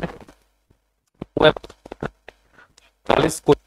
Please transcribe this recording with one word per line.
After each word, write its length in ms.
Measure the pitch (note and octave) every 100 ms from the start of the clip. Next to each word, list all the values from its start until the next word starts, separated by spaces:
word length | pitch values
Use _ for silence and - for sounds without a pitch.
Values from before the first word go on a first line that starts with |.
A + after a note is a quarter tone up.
में, 80 | E3+ - - - _ _ _ _ _ _ _ - - -
वो 80 | D#3
है 60 | - - - - - - - - - _ _ - _ _ _ -
चालीस 320 | - D3+ -
को 140 | - C#3+